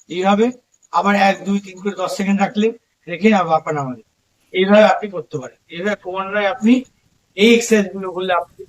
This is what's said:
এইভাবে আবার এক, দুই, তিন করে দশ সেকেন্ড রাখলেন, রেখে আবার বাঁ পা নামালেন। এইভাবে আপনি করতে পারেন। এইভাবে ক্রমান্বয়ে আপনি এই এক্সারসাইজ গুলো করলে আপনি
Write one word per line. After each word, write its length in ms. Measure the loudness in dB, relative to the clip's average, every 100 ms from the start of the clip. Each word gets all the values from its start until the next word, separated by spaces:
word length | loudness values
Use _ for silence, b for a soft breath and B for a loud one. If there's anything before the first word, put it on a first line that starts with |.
| -12
এইভাবে 360 | -4 0 2 0 -4 _ _ _
আবার 200 | -2 0 2 2
এক, 60 | 0 -2
দুই, 120 | -4 -6
তিন 100 | -10
করে 140 | -8 -6
দশ 100 | -6 -4
সেকেন্ড 220 | -2 0
রাখলেন, 280 | 0 0 -2 -4 _ _ -14
রেখে 200 | -2 2 2
আবার 100 | 2
বাঁ 100 | 0 -2
পা 60 | -6
নামালেন। 300 | -6 -8 -16 _ _ _ _
এইভাবে 320 | -2 4 6 6
আপনি 140 | 4 -4 -10
করতে 200 | -10 -10
পারেন। 180 | -12 -18 _
এইভাবে 240 | -10 -6 -6
ক্রমান্বয়ে 480 | -8 -8 -6 -4 -4
আপনি 200 | 0 2 2 0 _ _ _ _ 2
এই 120 | 4 4
এক্সারসাইজ 300 | 4 0 0 -6
গুলো 120 | -10 -6
করলে 160 | -2 -2
আপনি 200 | -4 -12